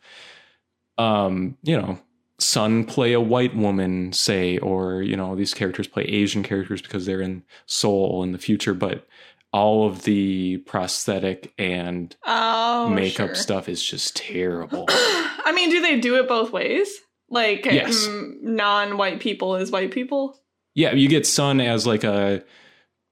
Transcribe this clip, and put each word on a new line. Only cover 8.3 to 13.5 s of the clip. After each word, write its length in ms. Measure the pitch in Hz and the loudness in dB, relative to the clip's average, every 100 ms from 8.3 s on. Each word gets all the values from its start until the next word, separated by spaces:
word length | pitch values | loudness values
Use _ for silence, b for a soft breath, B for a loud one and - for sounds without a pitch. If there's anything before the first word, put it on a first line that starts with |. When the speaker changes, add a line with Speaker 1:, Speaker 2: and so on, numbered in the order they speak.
Speaker 1:
the 60 | 90 | -4
future, 360 | - 104 - | 0 0 0
but 340 | 92 95 - - b b b b | -2 -2 -4 -10 b b b b
all 320 | 101 104 110 107 | 2 4 4 2
of 160 | 92 | 0
the 540 | 110 101 98 92 90 92 - | 0 2 2 0 -2 -4 -4
prosthetic 880 | 101 90 - - 95 95 92 - - | -6 -4 -4 -2 -2 -2 -4 -8 -6
and 580 | 92 90 87 87 87 - - | -4 -2 -4 -6 -8 -10 -4
Speaker 2:
Oh, 640 | 226 226 226 233 240 233 | 0 0 0 0 0 0
Speaker 1:
makeup 380 | 196 95 - 101 | 2 0 0 -4
Speaker 2:
sure. 60 | - | -4
Speaker 1:
stuff 340 | - | -2